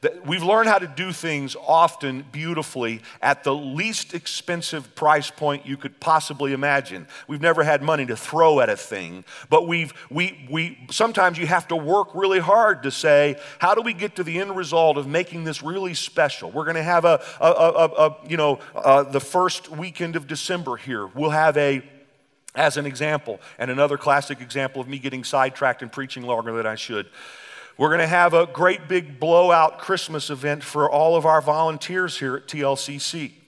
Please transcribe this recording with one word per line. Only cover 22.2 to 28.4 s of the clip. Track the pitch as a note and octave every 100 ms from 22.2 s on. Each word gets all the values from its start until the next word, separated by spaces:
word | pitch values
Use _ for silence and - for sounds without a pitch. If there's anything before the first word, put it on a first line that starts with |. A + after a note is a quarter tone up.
| _ _ - B2+
as | D3+ C#3+
an | C#3+
example, | C3 D3+ D3+ C#3+ G2+ - -
and | B2+
another | B2+ C#3+ C#3+
classic | - C#3+ C3+ C3+
example | B2 C#3 C3+ C3+
of | B2
me | C#3
getting | C3+ C3
sidetracked | A#2+ C#3 C3 C3 C3+ A#2+
and | B2
preaching | - C3+ -
longer | B2 A#2+ A#2
than | A2+ A2
I |
should. | A2 - A2 G2 - - - - - - -
We're | D3+
gonna | E3 D#3+
have | F3 F3
a | E3+